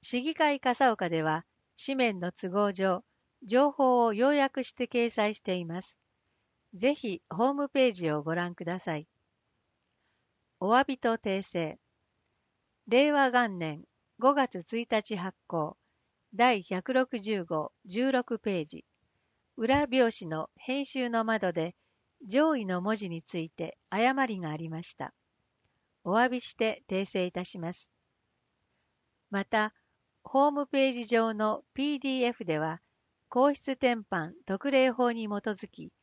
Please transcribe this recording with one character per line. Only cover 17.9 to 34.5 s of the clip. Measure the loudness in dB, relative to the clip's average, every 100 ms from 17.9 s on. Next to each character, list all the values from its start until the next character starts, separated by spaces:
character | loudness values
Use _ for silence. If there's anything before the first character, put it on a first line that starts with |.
| -2 0
六 | 0 -2 -6
ペ | -2 -4
ー | -4
ジ。 | -12 -20 _ _ _ _ _ _ -6
裏 | 0 2
表 | 2 4 2
紙 | 2 -6
の | -6 -8 _
編 | -6 -4 -4
集 | -4 -2
の | -2 0
窓 | 0 0
で、 | -2 -4 -8 _ _ _ _ -2
上 | 2 2 2
位 | -2
の | -2
文 | -2 -2
字 | -4
に | -8
つ | -8 -6
い | -6
て | -6 -10 -10 _
誤 | 0 2 2 -2
り | -2
が | -6
あ | -6
り | -6
ま | -8
し | -10 -10
た。 | -12 _ _ _ _ _ _ _ _ _
お | -2
詫 | 2 2
び | 0
し | -8 -2
て | -2 -2 _
訂 | -4 -2
正 | -2 -2
い |
た | -4
し | -8 -8
ま | -8
す。 | -10 -18 _ _ _ _ _ _ _ _ _ _ _ _ _ _
ま | -6 -2
た、 | 0 -2 _ _ _ _ _
ホ | -2 2 2
ー |
ム | 2 -2
ペ | 2 2
ー |
ジ | 0 0
上 | 2 2
の | 0 0 -2 _
ピ | -4 -2 -2
ー |
デ | -2
ィ | 0
ー | 0
エ |
フ | -2 -4
で | -2
は、 | -2 -6 _ _ _ _ _
皇 | 2 2
室 | 2 -6 0
典 | 0 0 -2
範 | -4 -4 -10
特 | -6